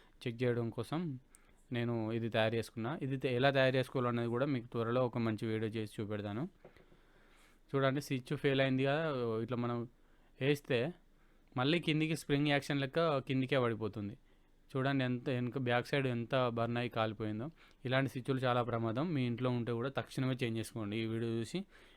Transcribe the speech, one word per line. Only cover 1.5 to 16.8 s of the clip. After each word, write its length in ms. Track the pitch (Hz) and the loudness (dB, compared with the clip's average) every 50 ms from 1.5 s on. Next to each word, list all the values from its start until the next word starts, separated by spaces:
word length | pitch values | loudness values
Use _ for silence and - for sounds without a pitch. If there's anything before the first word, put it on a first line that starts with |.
| - _ _ - | -20 _ _ -6
నేను 400 | 123 120 120 120 117 113 107 110 | -4 -2 0 0 0 0 0 0
ఇది 160 | 113 113 113 113 | 0 -2 -2 0
తయారు 260 | 104 113 110 110 117 | 2 2 2 4 2
చేసుకున్నా. 440 | 113 104 - - 117 110 123 160 - | 0 -2 -4 -4 -6 -4 -4 -4 -4
ఇది 140 | 147 131 139 | -4 -4 -2
తే-, 160 | 131 147 131 | -2 0 0
ఎలా 180 | 123 123 135 139 | 2 4 4 4
తయారు 260 | 135 135 131 131 127 | 6 6 6 6 4
చేసుకోవాలనేది 520 | 131 127 - - 135 123 120 120 120 117 117 | 2 0 0 0 0 2 2 2 2 0 0
కూడా 180 | 117 120 139 | 0 0 2
మీకు 200 | 151 135 120 117 | 2 0 -2 -2
త్వరలో 400 | - - 117 113 113 120 127 127 | -4 -2 -2 0 2 2 2 2
ఒక 120 | 117 - 120 | 2 2 0
మంచి 280 | 113 113 107 104 117 | 0 0 0 0 -2
వీడియో 240 | 113 110 110 113 107 | -2 0 0 -2 -2
చేసి 320 | 110 113 107 104 - - | -2 -4 -6 -6 -6 -6
చూపెడతాను. 460 | 107 101 107 104 101 104 101 117 160 196 - _ - - - - - - - - - - - - - - - - - - - - _ - - | -6 -4 -4 -4 -4 -4 -4 -4 -6 -6 -8 _ -20 -20 -20 -20 -20 -20 -20 -20 -20 -20 -20 -20 -20 -20 -20 -20 -20 -20 -20 -20 _ -6 -2
చూడండి 260 | 135 135 135 131 147 | 0 2 2 2 0
స్విచ్ 360 | 139 - 143 127 - - 151 | -2 -2 -4 -4 -4 -4 -4
ఫెయిల్ 240 | 135 - 143 135 135 | -2 0 2 2 4
అయింది 240 | 135 135 131 131 135 | 2 2 2 2 2
కదా, 200 | 139 143 156 165 156 139 123 120 117 110 110 | 2 2 0 0 -2 -2 -2 -2 -2 -2 -2
ఇట్లా 140 | 117 117 127 | -2 -2 -2
మనం 320 | 120 120 120 120 117 117 - - _ - - - - - _ _ - | -2 -2 -2 -2 -4 -6 -8 -12 _ -20 -20 -20 -20 -20 _ _ -2
వేస్తే 520 | 131 143 147 - - - 131 117 123 160 - - _ _ _ _ _ _ _ _ _ _ | 0 0 0 0 -2 0 0 0 0 0 -4 -10 _ _ _ _ _ _ _ _ _ _
మళ్ళీ 260 | - 127 127 143 165 175 | -4 -2 0 2 2 2
కిందికి 360 | - 165 151 156 156 156 165 | 2 0 0 2 0 0 -2
స్ప్రింగ్ 320 | - - - 143 139 147 147 | -4 -2 0 0 2 4 4
యాక్షన్ 320 | 143 139 139 - 147 139 | 2 2 0 0 -2 -2
లెక్క 180 | 139 135 - 165 170 160 143 135 | -2 0 0 2 2 2 2 0
కిందికే 400 | 123 - 131 131 131 123 143 131 | 0 0 0 0 2 2 2 2
పడిపోతుంది. 560 | 120 117 113 107 110 101 - 110 101 101 - - - _ - _ _ _ _ _ _ - | 4 2 0 0 -4 -4 -4 -6 -8 -8 -10 -12 -18 _ -20 _ _ _ _ _ _ -6
చూడండి 320 | - 135 131 139 139 135 127 | -4 -2 0 2 2 2 0
ఎంత 220 | 123 123 120 127 143 | 0 -2 -2 -2 -2
వెనక 280 | 127 123 123 120 - 135 | -2 0 0 -2 -2 -2
బ్యాక్ 300 | 127 120 120 123 120 - | 0 2 2 2 2 2
సైడ్ 180 | - 143 135 | 0 0 2
ఎంత 280 | 127 120 117 117 - 139 131 127 123 | 2 0 -2 -2 0 2 2 2 2
బర్న్ 300 | 117 117 117 117 120 | 2 0 0 0 0
అయి 120 | 120 | -2